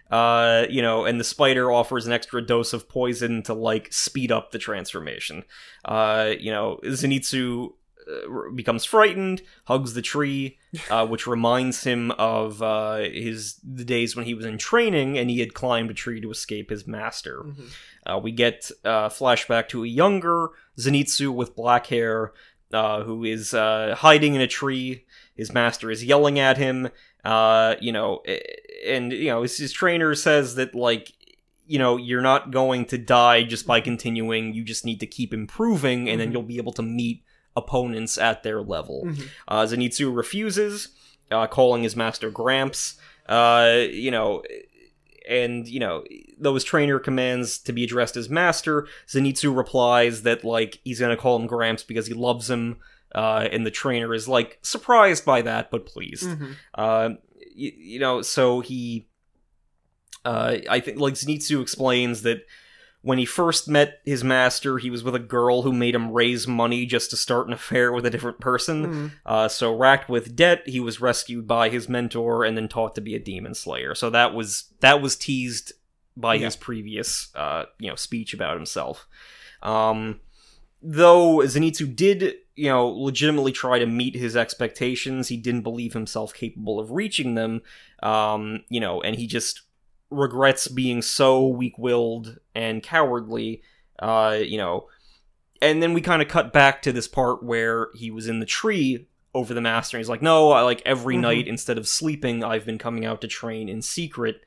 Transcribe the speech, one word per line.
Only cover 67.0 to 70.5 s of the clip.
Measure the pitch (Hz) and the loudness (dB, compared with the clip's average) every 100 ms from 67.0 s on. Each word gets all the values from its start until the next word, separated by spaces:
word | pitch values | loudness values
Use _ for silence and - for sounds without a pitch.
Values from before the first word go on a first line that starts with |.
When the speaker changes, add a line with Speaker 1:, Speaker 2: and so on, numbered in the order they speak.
| - | -2
Speaker 1:
to | 113 | -4
start | - 123 120 | 0 0 -2
an | |
affair | 117 - 127 123 | -6 -2 2 2
with | 120 117 | 2 -2
a | |
different | 113 120 - | -4 -8 -6
person. | 127 123 - 156 156 | -2 -2 -2 -2 -4
Speaker 2:
Mm-hmm. | 151 151 147 - | -6 -8 -10 -2
Speaker 1:
Uh, | 110 110 | 0 0
so | - 117 | 0 0
racked | 113 131 135 - | 4 4 4 2
with | 120 113 120 | -4 -4 2
debt, | 175 | 4